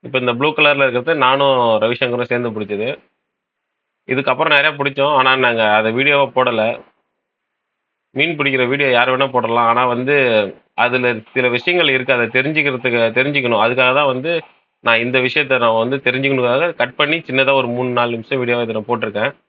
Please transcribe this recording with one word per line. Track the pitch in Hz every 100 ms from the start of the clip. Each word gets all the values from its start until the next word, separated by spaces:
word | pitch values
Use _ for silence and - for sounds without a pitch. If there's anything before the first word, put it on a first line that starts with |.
| -
இப்ப | 131
இந்த | 123 120
ப்ளூ | 147 151
கலர்ல | 147 139
இருக்கிறது | 135 123 160 160
நானும் | 127 135 139 131 120 107
ரவிசங்கரும் | 110 120 127 120 120
சேர்ந்து | 120 120
பிடிச்சது. | 107 101 101 113 151 _ _ _ _ _ _ _ _ _ _ -
இதுக்கப்புறம் | 127 135 127 156
நிறைய | 147 147 143
பிடிச்சோம், | 139 139 139 143
ஆனா | 131 131
நாங்க | 127 117 107 107
அதை | 110 113
வீடியோவா | 139 143 135 127
போடல. | 127 113 110 - - _ _ _ _ _ _ _ _ _ _ _ _ 131
மீன் | 156 156
பிடிக்கிற | 139 131 123
வீடியோ | 139 139
யார் | 120 123
வேணா | 127 135
போடலாம், | 123 117 117 117
ஆனா | 120 127
வந்து | 120 127 143 127 110 101 - _ -
அதுல | 120 123 123 113 110 131
சில | 123 120
விஷயங்கள் | 175 175 156 131
இருக்கு, | 127 127
அதை | 117 127
தெரிஞ்சுக்கிறதுக்கு, | 135 156 143 127 127 120 113 117
தெரிஞ்சுக்கணும். | 135 143 123 113 113
அதுக்காக | 127 127 131
தான் | 143
வந்து | 127 147 170 - _ _ _ 117
நான் | 113
இந்த | 120 127 127
விஷயத்த | 156 135 127 117
நான் | 113
வந்து | 117 139 131
தெரிஞ்சுக்கணுக்காக | 127 139 135 123 131 170 165
கட் | 123 -
பண்ணி | 147 165 160
சின்னதா | 131 135 139
ஒரு | 120 120
மூணு, | 127 120
நாலு | 120 113
நிமிஷம் | 110 135
வீடியோவா | 120 120 113
இதை | 110
நான் | 107
போட்டிருக்கேன். | 117 110 104 113 -